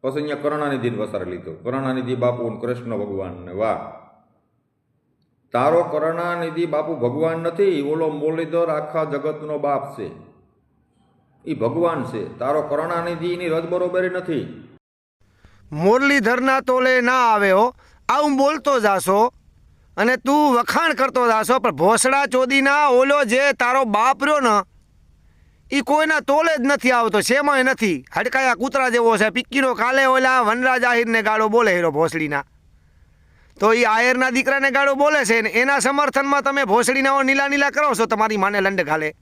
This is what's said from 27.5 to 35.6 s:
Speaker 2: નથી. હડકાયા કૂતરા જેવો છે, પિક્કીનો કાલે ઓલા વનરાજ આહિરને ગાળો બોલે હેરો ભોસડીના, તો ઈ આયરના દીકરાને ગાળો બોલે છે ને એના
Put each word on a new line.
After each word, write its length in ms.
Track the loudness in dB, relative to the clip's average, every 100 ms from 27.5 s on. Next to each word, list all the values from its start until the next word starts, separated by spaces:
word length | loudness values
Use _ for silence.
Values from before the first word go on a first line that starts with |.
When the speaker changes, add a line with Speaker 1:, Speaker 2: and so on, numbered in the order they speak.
| 2
Speaker 2:
નથી. 400 | 2 0 -2 -2 -4 -6
હડકાયા 440 | -2 0 0 0
કૂતરા 280 | -2 0 0
જેવો 280 | 2 2 2
છે, 120 | 2
પિક્કીનો 460 | -2 -4 -2 0 0
કાલે 300 | 0 2 4
ઓલા 360 | 4 4 2
વનરાજ 420 | 2 2 2 2
આહિરને 400 | 2 0 2 0
ગાળો 260 | 0 0 2
બોલે 220 | 4 4
હેરો 180 | 2 0
ભોસડીના, 520 | 2 0 0 -2 -4 -6 _ _ _ _ _ _ _ _ _ _ -2
તો 140 | 2
ઈ 100 | 2
આયરના 480 | 2 2 2 2 0 0
દીકરાને 360 | 0 0 0
ગાળો 240 | 2 0 2
બોલે 300 | 2 2 2
છે 160 | 0
ને 80 | 0
એના 300 | 0